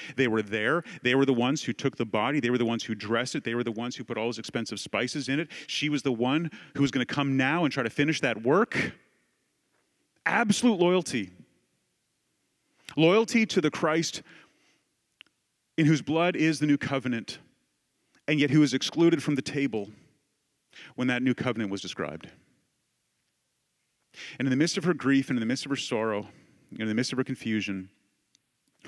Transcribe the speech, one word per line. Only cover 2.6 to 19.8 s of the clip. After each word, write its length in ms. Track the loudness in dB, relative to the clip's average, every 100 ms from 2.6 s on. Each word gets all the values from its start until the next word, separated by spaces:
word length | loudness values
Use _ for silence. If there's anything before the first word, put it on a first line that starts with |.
| 2
ones 180 | -2
who 100 | -4
dressed 420 | -6 -2 -2 -2 -4
it. 80 |
They 100 | -4
were 100 | -2
the 80 | -2
ones 240 | -4 -6 -8
who 80 |
put 140 | -8 -4
all 80 | -4
those 120 | -4
expensive 400 | -6 -6 -6 -8
spices 520 | -4 -2 -2 -4 -4
in 100 | -4
it. 80 | -4 -10 -10
She 200 | -4 -2
was 140 | -2
the 100 | -2
one 380 | 0 0 0 -2 -10 -10
who 80 | 0
was 80 | 0
gonna 160 | 0 -2
come 320 | 0 0 2
now 260 | 2 2
and 80 | 0
try 120 | 0
to 40 | -2
finish 320 | 0 0 0
that 220 | -2 0
work. 500 | 2 4 2 0 -4 -6 _ _ _ _ _ _ _ _ _ _ _ _ -2
Absolute 520 | 0 2 4 4 6
loyalty. 520 | 4 4 2 -4 -4 -10 -20 _ _ _ _ _ _ _ _ _ _ _ _ _ -8 4
Loyalty 480 | 6 6 4 2 2
to 160 | 2
the 80 | 0
Christ 500 | 0 0 0 -2 -6 -14 -20 _ _ _ _ _ _ _ _ -20 _ _ _ _ 0
in 100 | 2
whose 160 | 2
blood 340 | 2 0 0 2
is 220 | 0 2
the 80 | 2
new 120 | 2
covenant, 600 | 0 -4 -4 -6 -8 -16 _ _ _ _ _ _ _ _ -2
and 120 | 2
yet 100 | 4
who 100 | 6
was 140 | 6
excluded 480 | 2 -2 4 4 4
from 120 | 0
the 80 | -2
table 480 | -2 -2 -2 -4